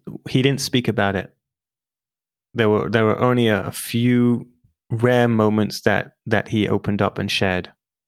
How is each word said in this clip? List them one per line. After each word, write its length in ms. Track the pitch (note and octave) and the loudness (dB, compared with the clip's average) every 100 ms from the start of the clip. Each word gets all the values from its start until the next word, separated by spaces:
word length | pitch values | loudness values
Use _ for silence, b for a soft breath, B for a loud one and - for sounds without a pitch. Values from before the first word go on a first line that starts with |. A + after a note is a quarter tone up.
| - - - | -16 -16 -4
he 140 | C3+ | 0
didn't 180 | C3+ C3+ | 0 0
speak 280 | - B2+ A#2+ | -2 -2 -2
about 280 | G#2+ G2+ G2 | -2 -2 -2
it. 180 | - _ _ _ _ _ _ _ _ _ _ _ _ | -8 _ _ _ _ _ _ _ _ _ _ _ _
There 160 | A#2 G#2+ | 0 2
were, 200 | G#2+ - | 2 2
there 140 | A2+ | 2
were 140 | G#2+ - | 2 2
only 300 | B2 B2 A#2 | 2 2 2
a, 160 | G2+ - | 2 -2
a 40 | |
few 760 | - - A#2 B2 B2 A#2+ A#2+ - _ _ _ - | -10 -6 -2 2 2 2 0 -4 _ _ _ -8
rare 360 | A2+ B2 B2 A#2+ | -2 2 2 2
moments 520 | A2 G#2+ G#2+ G2+ - | 2 2 2 -2 -2
that, 300 | A2+ G2 - _ - | -2 -2 -4 _ -4
that 220 | G#2+ - | -2 0
he 200 | A2 F#2+ | -2 0
opened 320 | G#2 - G2+ | -2 -2 -2
up 180 | G2+ - | -2 -2
and 120 | G2+ | -4
shared. 420 | - G2 F2+ F2 _ _ _ | -2 -2 -2 -6 _ _ _